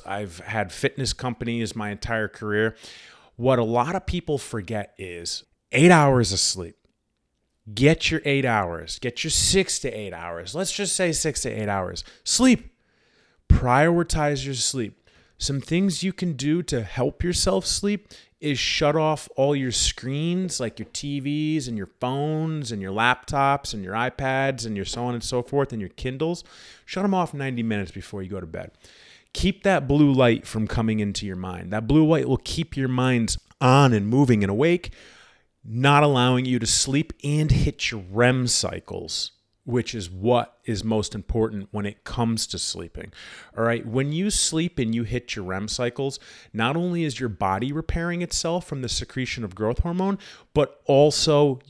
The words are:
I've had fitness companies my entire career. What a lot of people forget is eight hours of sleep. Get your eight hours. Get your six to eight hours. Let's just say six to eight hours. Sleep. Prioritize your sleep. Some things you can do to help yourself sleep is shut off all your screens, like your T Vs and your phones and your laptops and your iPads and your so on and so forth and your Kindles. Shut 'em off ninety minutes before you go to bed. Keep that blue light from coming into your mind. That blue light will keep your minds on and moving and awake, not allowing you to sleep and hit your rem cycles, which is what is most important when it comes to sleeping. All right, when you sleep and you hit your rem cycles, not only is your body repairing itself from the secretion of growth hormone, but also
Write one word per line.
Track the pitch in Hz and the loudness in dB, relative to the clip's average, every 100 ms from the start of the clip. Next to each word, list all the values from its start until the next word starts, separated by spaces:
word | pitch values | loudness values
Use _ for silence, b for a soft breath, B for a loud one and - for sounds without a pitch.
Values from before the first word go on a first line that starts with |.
| - | -8
I've | 98 101 85 | -8 -8 -12
had | 95 110 95 | -8 -4 -4
fitness | - 139 - 123 | -2 -4 -2 -6
companies | - 123 117 117 117 110 113 | -4 -6 -6 -4 -4 -4 -6
my | 104 | -8
entire | 104 - 113 104 | -6 -4 -2 -4
career. | - 107 104 110 - B B B B B B | -6 -4 0 0 -2 B B B B B B
What | 123 127 | 2 2
a | |
lot | 113 120 131 185 | 2 2 0 -2
of | - | -4
people | 175 - 139 | -4 -2 -4
forget | - 113 87 110 98 - | -4 -10 -6 -8 -8 -12
is | 92 87 87 - - _ _ | -14 -12 -10 -10 -12 _ _
eight | 131 170 | 4 8
hours | 170 143 127 101 | 8 6 4 2
of | 95 | 0
sleep. | - 95 85 - _ _ _ _ _ _ _ _ - | -2 -4 -8 -16 _ _ _ _ _ _ _ _ -12
Get | 104 139 160 - | 2 4 4 0
your | 160 | -2
eight | 147 139 131 | 0 0 2
hours. | 110 90 82 82 - | 2 0 -4 -8 -8
Get | 123 - | -8 -6
your | 160 | -2
six | - - 190 185 - | 0 2 2 0 -2
to | 127 | -6
eight | 107 101 | -6 -8
hours. | 87 87 85 87 | -10 -10 -10 -8
Let's | 151 190 | -6 -4
just | - 196 - | -4 -4 -2
say | 180 | 0
six | 147 156 - | 0 -2 -4
to | 123 | -4
eight | 107 104 | -4 -2
hours. | 98 90 90 - B | -2 -4 -8 -14 B
Sleep. | B - 262 240 - _ _ _ _ _ _ _ - | B 4 6 6 2 _ _ _ _ _ _ _ 4
Prioritize | - 127 127 165 170 170 165 147 139 135 | 6 6 4 6 4 0 0 0 -2 -4
your | |
sleep. | 127 - 131 104 - _ b b b | -4 -4 -2 -6 -8 _ b b b
Some | - 139 | -4 -4
things | - 170 196 151 | -2 0 0 0
you | 185 | -4
can | - 180 | -2 -4
do | 131 143 170 | -2 0 0
to | 165 127 | 0 -4
help | 101 - 127 - | -4 -2 -2 -2
yourself | 175 175 190 190 - | -2 0 0 0 0
sleep | - 202 208 - B B B | -2 -2 -4 -6 B B B
is | 151 131 | -4 -2
shut | - - 147 156 | -2 0 2 2
off | 156 151 - - | 2 0 -4 0
all | 139 143 | 2 2
your | 131 | 0
screens, | - - - 127 143 165 180 185 - | 0 -2 -2 -6 -4 -2 -2 -4 -4
like | 117 - | -6 -6
your | 107 | -10
T | - 147 143 | -10 -6 -6
Vs | 135 151 151 156 127 | -4 -2 -2 -2 -2
and | 110 | -6
your | 95 _ | -8 _
phones | 127 135 151 156 160 156 123 | -4 -2 0 0 -2 -4 -6
and | 107 | -6
your | 95 | -4
laptops | 101 120 127 - 143 139 139 - | 2 2 2 -2 0 2 2 -2
and | 107 | -8
your | 92 | -6
iPads | 107 127 - 135 131 139 127 113 | -4 -4 -4 -2 0 0 -2 -4
and | 101 | -6
your | 95 | -6
so | 120 123 | -6 -4
on | |
and | 120 | -4
so | - 127 | -4 -4
forth | 120 143 139 | -2 0 -2
and | 113 | -4
your | 92 | -10
Kindles. | - 127 135 160 175 - B B B B | -8 -8 -4 -4 -4 -10 B B B B
Shut | 190 196 | -4 0
'em | |
off | 185 170 143 | 2 0 -4
ninety | 135 120 | -4 -2
minutes | 113 104 90 | -2 -2 -4
before | - - 101 | -8 -12 -10
you | 95 | -8
go | 95 | -8
to | 82 | -8
bed. | 90 87 - b b b b b | -10 -12 -16 b b b b b
Keep | - 185 190 | -2 -2 0
that | 196 175 131 | 2 2 4
blue | 147 143 | 4 6
light | 131 123 113 - | 6 4 4 -2
from | 110 107 | -4 -2
coming | - 110 107 | 0 0 0
into | 101 98 104 | -2 -4 -6
your | 90 | -8
mind. | 92 87 90 | -8 -10 -8
That | 104 113 | -4 2
blue | 151 156 | 4 6
light | 160 127 | 4 2
will | 131 | -2
keep | - - 165 139 | -2 -6 -6 -4
your | 131 | -2
minds | 127 127 123 110 - - - | 0 2 2 0 -4 -10 0
on | 131 135 139 | 6 8 8
and | 107 101 | 6 2
moving | 127 135 110 | 4 6 4
and | 98 | 2
awake, | 104 160 175 - B B B B B B _ | 2 2 2 -2 B B B B B B _
not | 113 113 139 143 | -8 2 4 6
allowing | 147 131 123 127 127 | 6 4 4 2 2
you | 123 | 0
to | 110 | 0
sleep | - 139 135 160 - | 0 2 0 -2 -6
and | 143 151 156 | -2 2 4
hit | - 147 - - | 4 2 0 -6
your | 110 90 | -6 -4
rem | 101 123 127 123 | 2 4 4 2
cycles, | - 90 90 - 92 85 - - - _ _ - | 0 -2 -6 -8 -10 -8 -8 -8 -12 _ _ -4
which | 120 113 | -2 -2
is | 117 87 | -6 -8
what | 92 107 120 117 _ | -2 2 2 2 _
is | - 104 | -6 -4
most | 110 110 104 107 | -2 -2 -2 -6
important | - 117 113 104 98 | -4 -2 -2 -4 -10
when | 107 101 | -8 -8
it | - | -8
comes | - - 117 110 - | -8 -4 -2 -2 -4
to | 90 | -6
sleeping. | - 90 87 - 92 - B B B - | -8 -8 -12 -14 -16 -16 B B B -2
All | |
right, | 113 117 117 | 0 0 -2
when | 123 143 | -2 -2
you | 160 202 | -2 -2
sleep | - - 160 170 - | 0 0 0 -2 -2
and | 113 | -2
you | 117 | -2
hit | 107 120 - | -2 -4 -6
your | - 92 | -8 -6
rem | 95 107 | -6 -6
cycles, | - 120 120 139 - B B B | -4 -4 -2 -4 -6 B B B
not | 107 117 160 | -2 0 0
only | 180 170 156 | -2 -2 -2
is | 120 | -2
your | 127 | -6
body | 98 98 95 127 | -2 0 0 -2
repairing | 147 156 170 170 175 | -4 -4 -2 -2 -4
itself | 175 - 170 175 - | -4 -4 -2 -4 -4
from | 139 | -8
the | 123 | -6
secretion | - - 131 127 - 107 | -6 -6 -6 -6 -6 -8
of | 95 | -2
growth | 107 123 | -2 0
hormone, | 175 175 190 196 B B B | 0 0 0 -2 B B B
but | 151 143 - - | 0 0 0 4
also | 139 147 - 156 147 147 123 | 6 6 4 4 4 4 2